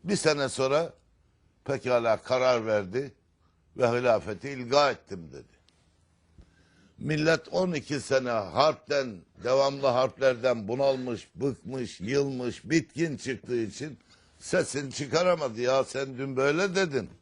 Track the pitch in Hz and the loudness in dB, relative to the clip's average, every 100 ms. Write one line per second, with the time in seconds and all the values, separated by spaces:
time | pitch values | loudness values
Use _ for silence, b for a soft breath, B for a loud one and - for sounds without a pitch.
0 | 165 202 160 147 135 - 131 143 165 - | -2 0 2 2 -2 0 2 2 0 -10
1 | _ _ _ _ _ _ - 135 131 123 | _ _ _ _ _ _ -6 -6 0 2
2 | 117 104 - 127 127 120 110 107 95 117 | 2 0 0 2 4 2 2 0 0 -6
3 | 139 _ _ _ _ _ _ - 123 120 | -6 _ _ _ _ _ _ 0 2 2
4 | 123 107 90 98 139 135 120 139 143 120 | 2 2 0 -8 -8 -10 2 4 4 0
5 | _ 98 80 69 - _ _ _ _ _ | _ -12 -12 -18 -20 _ _ _ _ _
6 | _ _ _ - b b b b b - | _ _ _ -20 b b b b b -10
7 | - 151 156 160 - 175 185 156 - 147 | -4 0 2 2 0 0 0 -2 -4 -6
8 | - 135 123 113 95 80 151 - - 143 | 2 0 2 -2 -2 2 2 2 -2 -2
9 | 127 95 _ - 120 131 139 139 135 123 | -2 -10 _ -8 0 4 2 2 0 2
10 | 131 - 131 120 127 117 101 127 139 135 | 0 2 2 2 0 0 -2 0 2 0
11 | 127 110 - - 135 - - 131 117 - | -4 -8 -10 -4 -4 -4 -8 -8 -8 -8
12 | 98 139 139 131 123 - - 160 156 - | -2 0 0 -2 -6 -6 0 0 0 -4
13 | 165 127 131 120 - 120 110 - 151 123 | -4 -4 -8 -8 -4 -4 -4 -6 -12 -12
14 | b b b b - 185 156 - 143 120 | b b b b -2 -2 0 -4 -6 -8
15 | 139 156 180 170 139 110 123 135 131 135 | -2 0 2 2 -2 -2 2 2 0 -4
16 | 135 135 139 131 139 156 196 180 185 135 | -6 -6 -4 0 2 2 0 0 0 -2
17 | 101 - | -6 -14